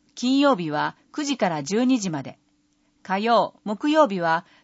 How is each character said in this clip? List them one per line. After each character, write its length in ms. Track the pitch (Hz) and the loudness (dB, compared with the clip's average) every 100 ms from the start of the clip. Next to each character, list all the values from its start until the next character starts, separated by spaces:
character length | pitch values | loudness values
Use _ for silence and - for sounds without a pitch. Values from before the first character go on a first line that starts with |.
| _ | _
金 240 | - 247 269 | -6 0 4
曜 180 | 285 226 | 4 2
日 140 | 160 | -2
は 260 | 147 151 - _ | -4 -6 -8 _
九 120 | - | -8
時 120 | 294 277 | -6 -2
か 140 | 190 | -2
ら 120 | 156 | -2
十 220 | 147 208 | -4 0
二 140 | 254 262 | 2 0
時 100 | 190 | -2
ま 140 | 151 | -6
で。 160 | 123 - _ _ _ _ _ _ | -10 -18 _ _ _ _ _ _
火 160 | - 196 | -6 -2
曜、 420 | 220 226 165 - | 2 2 2 -4
木 260 | - 214 294 | -10 -4 0
曜 180 | 311 285 | 4 2
日 120 | 196 | 2
は 260 | 165 165 - _ | 0 0 -4 _